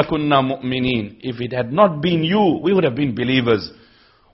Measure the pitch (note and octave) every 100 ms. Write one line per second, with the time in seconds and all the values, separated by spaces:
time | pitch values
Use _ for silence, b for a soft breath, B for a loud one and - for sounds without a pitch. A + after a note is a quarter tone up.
0 | D3+ D#3 D3 C#3+ C3 C3+ B2+ B2+ B2+ A#2+
1 | G2+ G#2 C3 A#2+ A#2+ B2+ A#2 D3+ G#3 D3
2 | E3+ E3+ D#3+ G#3 G3 - F3 G3 D#3 A#2+
3 | C#3+ A2 B2 C3 A#2+ A2 - b b b
4 | b b b